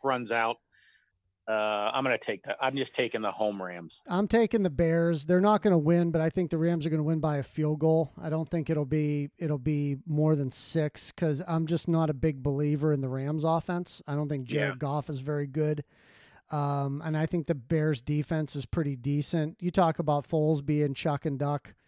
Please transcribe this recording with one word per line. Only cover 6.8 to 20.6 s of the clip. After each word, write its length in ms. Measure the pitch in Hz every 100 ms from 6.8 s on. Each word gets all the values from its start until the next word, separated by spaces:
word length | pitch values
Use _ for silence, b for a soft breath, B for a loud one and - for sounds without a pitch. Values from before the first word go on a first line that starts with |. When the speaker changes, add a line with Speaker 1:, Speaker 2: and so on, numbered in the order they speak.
| 151
Speaker 2:
are 40 |
gonna 120 | 156
win 160 | 151 160
by 200 | 156 147
a 40 |
field 380 | 131 - 151 151
goal. 320 | 156 160 156 -
I 100 | 175
don't 180 | 156 160
think 220 | 170 151
it'll 140 | 160
be, 440 | 139 151 147 147 143 -
it'll 200 | 160 147
be 380 | 127 151 143 139 170
more 300 | 151 156 156
than 160 | 139
six, 580 | - - 160 151 - -
'cause 320 | - 165 143 180
I'm 180 | 165 160
just 220 | 165 -
not 220 | 165 160
a 40 |
big 300 | 139 156 139
believer 480 | 131 139 147 147 156
in 80 | 147
the 80 | 135
Rams 340 | 131 135 156
offense. 580 | 160 165 - 175 175 - -
I 80 |
don't 140 | 143 147
think 160 | 143 123
Jared 280 | 117 104
Speaker 1:
Yeah. 40 | 110
Speaker 2:
Goff 320 | 143 147 139
is 80 | 139
very 300 | 135 147 143
good. 340 | 135 151 151 - b b b b b _
Um, 500 | 151 143 143 139 139
and 120 | 165 156
I 100 | 156
think 220 | 175 156
the 60 | 151
Bears 440 | 117 160 156 139
defense 540 | - 147 147 160 151
is 100 | 147
pretty 300 | 131 - 143
decent. 640 | 135 127 147 143 170 147 -
You 120 | 175
talk 260 | 180 170 156
about 300 | 151 147 -
Foles 360 | 165 151 156